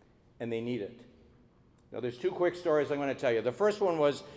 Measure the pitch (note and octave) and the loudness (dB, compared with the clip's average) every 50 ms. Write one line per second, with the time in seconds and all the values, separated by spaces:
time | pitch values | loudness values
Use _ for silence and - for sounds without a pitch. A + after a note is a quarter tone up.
0 | - _ - _ _ _ _ - A#2+ A#2 A#2 A#2 A#2 A#2+ B2 A2+ G2 F2 - - | -20 _ -20 _ _ _ _ -8 -6 -4 -4 -4 -2 -2 -4 -4 -4 -6 -10 -14
1 | - - - - - - - - - _ _ _ _ _ _ _ _ _ - A2+ | -20 -20 -20 -20 -20 -20 -20 -20 -20 _ _ _ _ _ _ _ _ _ -8 -6
2 | A#2+ B2 A#2+ - - F#3+ F3+ F3+ F3+ F3 F3 - - E3 D3+ D3+ C#3 B2 D3 C#3+ | -6 -6 -4 -2 -2 -2 0 2 2 0 0 0 0 2 2 2 2 2 0 -2
3 | C#3+ C3+ B2+ B2+ D3 B2+ A#2 A2 G#2+ B2 B2 - G3+ G#3+ G3+ G#3 G3+ F#3 E3+ D#3 | -2 -2 -2 0 2 2 2 2 2 0 0 2 2 2 2 2 2 2 4 4
4 | D3 D3 C3 - - - - | 4 4 2 0 -6 -14 -18